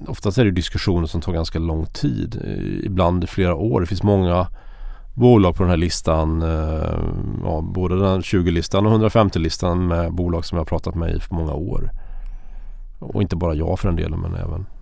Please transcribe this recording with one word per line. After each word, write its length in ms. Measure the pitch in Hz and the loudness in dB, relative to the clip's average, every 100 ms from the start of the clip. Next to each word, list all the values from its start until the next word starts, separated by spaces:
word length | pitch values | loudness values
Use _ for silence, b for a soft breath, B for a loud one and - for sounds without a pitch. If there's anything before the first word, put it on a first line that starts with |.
| - | -10
oftast 320 | - 104 101 | -4 0 4
är 60 | |
det 60 | 107 | 4
diskussioner 560 | 87 - - - 85 80 | 2 -2 -2 0 0 0
som 140 | 85 | -2
tar 120 | - | -2
ganska 260 | 85 80 80 | -2 -2 -2
lång 280 | 82 80 82 | -2 -2 -4
tid, 540 | - 147 101 - - | -4 -2 -2 -4 -6
eh, 420 | - 98 95 - - | -6 -6 -4 -4 -2
ibland 380 | 92 87 90 | 0 2 2
i 20 | 90 | 0
flera 280 | - 90 | 0 0
år. 260 | 78 110 123 | 2 0 0
Det 60 | 85 | 0
finns 160 | 92 | 0
många 440 | 104 98 90 90 87 b b b b b b | 4 4 4 2 0 b b b b b b
bolag 420 | - 123 113 90 82 | 4 8 8 6 4
på 60 | |
den 80 | 90 | 2
här 60 | 82 | 2
listan, 640 | 87 - - 80 80 80 | 2 0 0 2 2 0
eh, 560 | 82 80 78 80 - 50 50 - - - | 0 0 -2 -2 -2 -2 -2 -2 -4 -4
ja, 180 | - 78 | -2 -2
både 380 | 85 92 90 92 | -2 -2 0 2
den 240 | 98 95 | 2 2
tjugo-listan 640 | - 98 87 85 - 98 107 | 2 2 4 2 0 2 4
och 60 | |
hundrafemtio-listan 920 | 110 110 117 101 87 80 - 90 90 87 | 6 4 4 4 2 -2 0 0 0 2
med 260 | 85 85 | 0 0
bolag 320 | 85 87 85 | -2 -2 -2
som 120 | - 87 | -2 -4
jag 40 | |
har 60 | 80 | -2
pratat 260 | 85 92 | -2 -2
med 200 | 87 82 | -2 -2
i 60 | 82 | -2
för 140 | - | -2
många 180 | 85 78 | -4 -2
år. 380 | 71 98 - - b b b b b b b b b b - | -4 -2 0 0 b b b b b b b b b b -12
Och 240 | 73 104 | -6 -2
inte 140 | 98 82 | -2 0
bara 180 | 87 | 0
jag 240 | 78 82 87 | 0 0 0
för 100 | 95 | 0
den 80 | 82 | 0
delen, 240 | 82 82 | -2 -4
men 140 | 85 | -4
även 320 | 87 82 82 92 - | -4 -4 -6 -8 -10